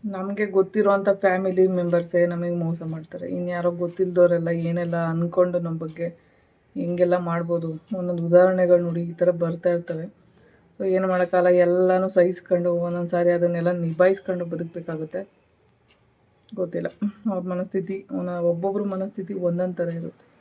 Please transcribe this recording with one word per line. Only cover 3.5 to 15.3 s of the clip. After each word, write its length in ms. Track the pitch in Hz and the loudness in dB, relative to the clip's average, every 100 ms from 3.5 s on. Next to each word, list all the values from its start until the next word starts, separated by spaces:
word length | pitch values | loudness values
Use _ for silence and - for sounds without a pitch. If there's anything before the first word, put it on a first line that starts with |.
| 175 175 | -4 -4
ಗೊತ್ತಿಲ್ದವ್ರೆಲ್ಲ 800 | 175 175 175 185 180 175 170 170 | -4 -6 -2 -2 4 4 4 0
ಏನೆಲ್ಲ 600 | 170 170 170 175 170 165 | -2 -2 -2 -2 -2 -2
ಅನ್ಕೊಂಡು 500 | 165 170 175 180 175 | -2 -2 2 2 2
ನಮ್ 200 | 170 160 | -4 -6
ಬಗ್ಗೆ 280 | 160 160 170 - _ _ _ _ _ - | -8 -8 -10 -10 _ _ _ _ _ -8
ಹೆಂಗೆಲ್ಲ 400 | 170 175 180 180 | -6 2 2 2
ಮಾಡ್ಬೋದು. 560 | 170 170 170 170 165 160 _ | 0 -4 -2 -4 -4 -8 _
ಒಂದೊಂದು 320 | 190 180 175 170 | -8 -4 -4 4
ಉದಾಹರಣೆಗಳು 560 | 175 185 185 180 175 | 6 6 4 4 4
ನೋಡಿ, 200 | 175 170 | 4 -4
ಈ 100 | 170 | -6
ಥರ 180 | 170 175 | 0 0
ಬರ್ತಾ 400 | 170 170 170 180 | 2 -2 -2 0
ಇರ್ತವೆ. 540 | 175 170 160 180 _ _ _ _ _ _ _ | -2 -4 -10 -10 _ _ _ _ _ _ _
So, 100 | 196 | -2
ಏನ್ 180 | 185 190 | 0 0
ಮಾಡೋಕ್ಕಾಗಲ್ಲ, 420 | 180 175 180 180 | 0 2 2 4
ಎಲ್ಲಾನು 600 | 180 175 180 185 185 190 | 6 4 4 4 2 2
ಸಹಿಸ್ಕೊಂಡು 680 | 190 175 180 - 180 175 | 4 4 2 -2 0 2
ಒಂದೊಂದ್ 340 | 175 175 175 170 | 0 -2 -4 -2
ಸಾರಿ 220 | 175 175 | 2 2
ಅದನ್ನೆಲ್ಲ 420 | 175 175 175 170 | 4 2 0 -2
ನಿಭಾಯಿಸ್ಕೊಂಡು 720 | 180 170 160 180 190 - 180 | 0 -4 4 4 4 -4 -6
ಬದುಕ್ಬೇಕಾಗುತ್ತೆ. 840 | 170 165 170 175 165 160 156 180 196 | -4 -8 -8 -10 -10 -8 -8 -10 -12